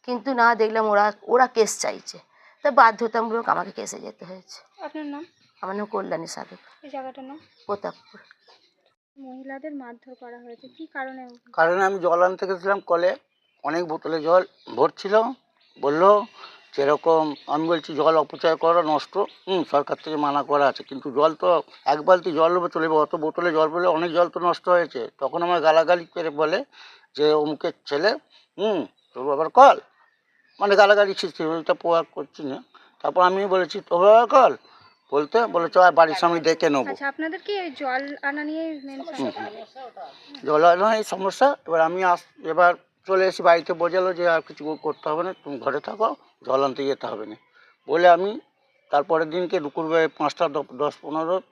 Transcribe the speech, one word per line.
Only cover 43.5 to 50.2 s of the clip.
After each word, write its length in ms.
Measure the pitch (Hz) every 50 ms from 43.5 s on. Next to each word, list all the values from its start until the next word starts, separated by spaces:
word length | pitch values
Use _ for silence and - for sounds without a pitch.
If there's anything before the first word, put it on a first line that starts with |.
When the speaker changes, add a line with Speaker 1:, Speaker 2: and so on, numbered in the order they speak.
| 170 170 156 -
Speaker 3:
বোঝালো 400 | 180 160 170 170 165 190 185 185
যে, 160 | 180 165 175 175
"আর 120 | 165 160
কিছু 380 | - - 160 - 147 151 156 139
করতে 260 | - 156 139 _ - 160
হবে 160 | 151 165 175
না, 80 | 185
তুমি 260 | 180 _ _ 143 143 120
ঘরে 220 | - 139 127 147
থাকো, 360 | - - - 196 220 - 294 _ _ _ _ _ -
জল 180 | - 131 135 139
আনতে 220 | 135 123 - 139
যেতে 200 | 139 131 - -
হবে 200 | 117 113 101 107
না।" 100 | 104 107 _ _ _ _ _ _ _ _ _ _
বলে 220 | - 147 170 175 175
আমি 320 | 170 170 190 202 220 302 _ _ _ _ _ _ _ _ _ _
তারপরের 400 | - 147 139 - 165 160 160 156
দিনকে 300 | 156 180 180 160 190 180
দুপুরবেলায় 480 | 147 143 _ 170 160 156 165 165 160 151
পাঁচটা 400 | _ -